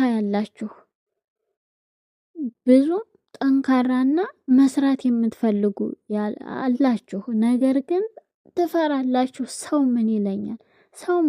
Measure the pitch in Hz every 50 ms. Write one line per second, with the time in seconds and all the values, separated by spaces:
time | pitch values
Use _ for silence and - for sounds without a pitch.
0 | 262 247 226 220 208 202 202 202 220 - _ - 220 214 - - _ _ _ _
1 | _ _ _ _ _ _ _ _ _ _ _ _ _ _ _ _ _ _ _ _
2 | _ _ _ _ _ _ - 339 294 226 - _ _ 247 254 262 277 311 349 415
3 | 453 - _ _ _ _ - - 269 269 269 269 269 269 262 254 247 254 254 254
4 | 262 269 294 339 392 508 - _ _ - 254 262 269 262 - 294 269 277 269 262
5 | - 254 240 233 226 220 - - - 220 208 202 208 208 196 - 214 220 - -
6 | _ - 214 208 208 214 - - - - - 247 262 262 247 254 277 254 233 208
7 | - - 190 196 - 247 226 214 226 240 247 240 262 262 262 277 269 - 339 370
8 | 427 453 - - - _ _ _ _ _ _ 349 349 330 - 330 311 302 285 262
9 | 262 254 247 254 254 262 - - 247 - - - - - 302 294 269 254 240 240
10 | 220 220 220 214 202 196 196 208 208 214 226 - _ _ _ _ _ _ _ -
11 | - - 359 349 320